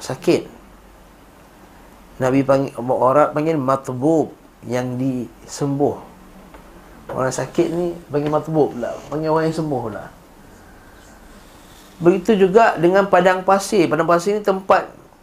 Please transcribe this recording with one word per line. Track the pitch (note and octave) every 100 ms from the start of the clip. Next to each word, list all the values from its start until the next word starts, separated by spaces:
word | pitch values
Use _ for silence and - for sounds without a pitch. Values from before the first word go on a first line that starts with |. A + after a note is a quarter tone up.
sakit. | - - - C#3 - - - - - - - - - - - - - - - - - -
Nabi | B2+ C3+
panggil, | C3+ C3+ C3+ -
orang | A#2+ A#2+ B2 C#3 D3+ D3+
panggil | D#3 D#3+
matbub, | C3 C3+ - B2+ C#3 D#3+ A2 - - - A2+
yang | B2 B2+ B2
disembuh. | C3 B2+ A2+ - - - C#3+ C#3 C#3+ G2 - - - - - - - - - - -
Orang | B2 C3
sakit | B2+ C3+ - E3+
ni | E3 F3 E3+ -
panggil | C#3+ D3
matbub | D3+ D3+ D#3+ B2
pula, | A#2+ A#2 - -
panggil | D3 D#3+
orang | D#3 D#3+
yang | D#3+
sembuh | D#3 C3 A#2
pula. | G2 - - - - - - - - - - - - - - - - - - - -
Begitu | E3+ F#3+ F3+ G#3+ F#3+
juga | G3 A3+ -
dengan | E3+ F#3+ G3
padang | F3+ F3+ F#3 F3+
pasir. | G3 - G#3+ D#3
Padang | D3+ E3
pasir | F3 F3 G#3
ni |
tempat | G#3 F#3+ F#3+ F#3+ - - - _